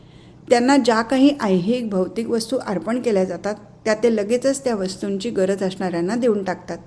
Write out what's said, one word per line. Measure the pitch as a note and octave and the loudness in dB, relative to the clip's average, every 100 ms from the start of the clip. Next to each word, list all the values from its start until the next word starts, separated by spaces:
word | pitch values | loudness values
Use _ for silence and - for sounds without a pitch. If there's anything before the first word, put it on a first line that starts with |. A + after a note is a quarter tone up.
| - - - - - | -20 -20 -20 -12 2
त्यांना | A#3+ B3 C#4 | 4 6 4
ज्या | A#3 A3 | 4 2
काही | A3+ C4 C#4+ C#4+ | 2 4 4 4
ऐहिक | G#3+ F#3 F3+ B3 A3+ | 2 2 2 -2 0
भौतिक | F#3+ F3+ G3 A3 | -2 -2 -4 -2
वस्तू | A3+ A3+ C4 A3+ | -4 -2 -4 -2
अर्पण | F#3 G#3 B3 | -6 -4 -2
केल्या | A#3+ G3 | 0 0
जातात, | F#3+ E3+ G3+ G#3 - - A3 | 0 -4 -6 -8 -12 -8 -2
त्या | |
ते | G#3+ A#3+ A3 | 2 2 2
लगेचच | G3+ B3 C4+ C4+ | 0 0 0 -2
त्या | B3 G#3+ | -2 -2
वस्तूंची | F#3 F#3+ G3+ G3 - | -4 -6 -4 -4 -4
गरज | F#3+ F#3+ G3 | -2 0 0
असणाऱ्यांना | F#3+ F#3+ F#3 F3 F3 A#3+ | -2 -4 -4 -2 -2 0
देऊन | A#3+ G#3 | 2 0
टाकतात. | F#3+ F3 - E3+ | -2 -6 -8 -14